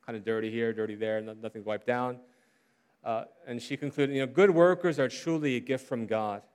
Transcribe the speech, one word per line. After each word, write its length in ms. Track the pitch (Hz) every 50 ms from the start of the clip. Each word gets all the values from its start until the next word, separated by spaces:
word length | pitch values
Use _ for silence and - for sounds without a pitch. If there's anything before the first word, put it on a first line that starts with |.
| _
Kinda 120 | - 117 110
dirty 300 | 98 110 110 110 110 110
here, 240 | 110 117 117 113 110
dirty 220 | 110 110 107 107
there, 260 | 104 110 110 110 110
no-, 140 | 110 110 110 110
nothing's 260 | 110 110 _ 113 101
wiped 200 | 107 107 104 -
down. 320 | - 123 123 123 127 123 120 - _ _ _ _ _ _ _ _ _ _ _ _ _ _ _ -
Uh, 220 | 113 113 113 - - _ _ -
and 160 | 131 120 120
she 160 | 117 - 143
concluded, 380 | 131 147 143 - - 143 139 139
you 100 | 135 135
know, 60 | 127
"Good 180 | 117 147 196 202
workers 480 | 175 165 175 180 185 175 - 180 147
are 100 | 131 135
truly 500 | 123 - - - 170 165 160 151 143 127
a 20 | 120
gift 280 | 120 127 135 127 -
from 200 | - 135 120 113
God." 340 | 104 110 110 107 107 101 101 - _